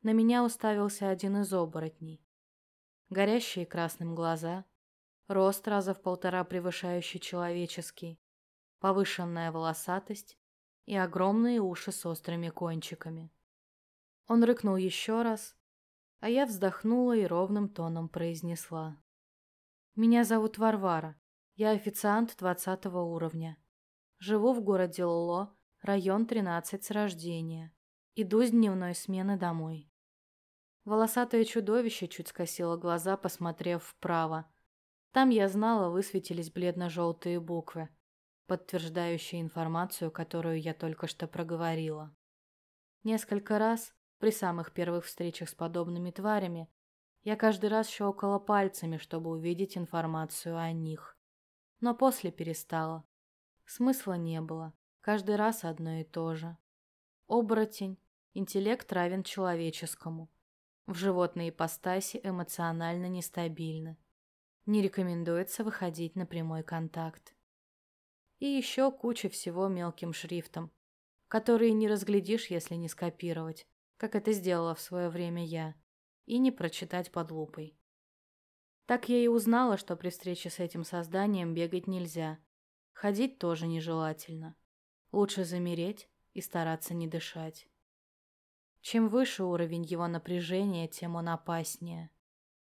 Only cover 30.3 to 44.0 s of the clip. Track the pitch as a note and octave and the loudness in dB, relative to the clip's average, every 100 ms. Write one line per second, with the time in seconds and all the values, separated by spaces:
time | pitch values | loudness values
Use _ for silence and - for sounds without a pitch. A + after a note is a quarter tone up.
30.3 | _ _ _ _ _ - G#3+ A3+ A#3 A#3+ | _ _ _ _ _ 0 4 4 4 4
31.3 | A#3+ A3+ A#3 G#3 A3+ A#3 A3 F3 - E3 | 4 4 2 2 2 2 -2 -8 -8 -12
32.3 | - E3+ - E3+ E3+ F3 E3+ F3 G3 F#3 | -6 -6 -2 -2 0 0 0 0 0 -2
33.3 | - F3 D#3+ F3 F3 - - F3 E3+ D#3+ | -4 -4 -2 -2 -2 -4 -8 0 2 2
34.3 | D#3+ D#3+ _ _ _ _ _ _ - C4+ | -2 -8 _ _ _ _ _ _ 6 6
35.3 | A3 G3 F#3+ A3 A3+ F#3 F3 G3 F#3+ F3+ | 8 6 4 4 4 4 2 0 -2 -4
36.3 | E3+ E3 F3+ F3+ F3 F3 E3 E3+ E3+ F3+ | -6 -4 -2 -2 0 -2 0 0 0 -2
37.3 | F3 E3 E3+ D#3+ E3 D#3+ _ _ _ _ | -2 -2 -4 -4 -10 -10 _ _ _ _
38.3 | _ _ F#3 - F#3 E3 E3 E3+ E3+ - | _ _ -4 -2 -4 -2 -2 0 -2 -4
39.3 | F3 E3 E3+ D#3+ E3 F#3 - E3 D#3 E3 | -6 -6 -4 -2 0 -2 -4 -6 -4 -6
40.3 | E3+ E3+ D#3+ D#3+ D#3+ E3 D#3 D#3+ - E3 | -4 -2 -2 -4 -4 -6 -4 -8 -6 -8
41.3 | E3 E3 E3 E3 D#3+ D#3+ D3+ D3+ _ _ | -6 -4 -2 -2 -2 -4 -6 -10 _ _
42.3 | _ _ _ _ _ _ _ A3 A3 G#3+ | _ _ _ _ _ _ _ -2 -2 0
43.3 | G3+ G3+ G#3+ A3 A3+ - _ | -4 0 2 4 2 -4 _